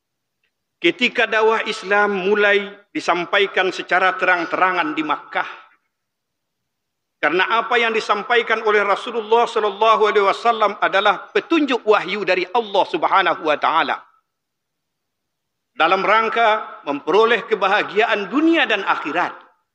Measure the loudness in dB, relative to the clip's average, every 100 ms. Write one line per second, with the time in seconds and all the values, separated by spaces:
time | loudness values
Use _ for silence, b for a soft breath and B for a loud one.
0 | _ _ _ _ _ _ _ _ -2 0
1 | -2 0 0 2 0 0 -4 -6 -2 0
2 | 2 0 0 2 2 2 -2 -16 _ -6
3 | -2 -2 0 0 0 0 -2 -4 -2 0
4 | 2 0 0 0 0 0 0 0 -4 -4
5 | -4 -6 -6 -8 -8 -12 -20 _ _ _
6 | _ _ _ _ _ _ _ _ _ _
7 | _ -4 -2 0 0 -2 0 0 0 -2
8 | -2 -4 0 0 0 -2 0 2 2 -2
9 | -4 -6 0 2 2 0 -2 0 2 4
10 | 4 2 2 0 0 2 0 0 0 2
11 | 2 0 -2 -4 0 0 0 -2 0 0
12 | 0 -6 -2 -2 -2 -4 -2 0 0 -2
13 | 0 2 2 -2 -2 0 0 0 -2 -4
14 | -10 _ _ _ _ _ _ _ _ _
15 | _ _ _ _ _ _ _ 0 2 2
16 | 2 2 2 2 2 2 -4 -12 -8 -6
17 | 0 4 4 2 -2 -2 0 0 0 0
18 | 0 0 -2 0 2 2 0 -2 -2 -4
19 | -2 -4 -4 -8 -20 _ _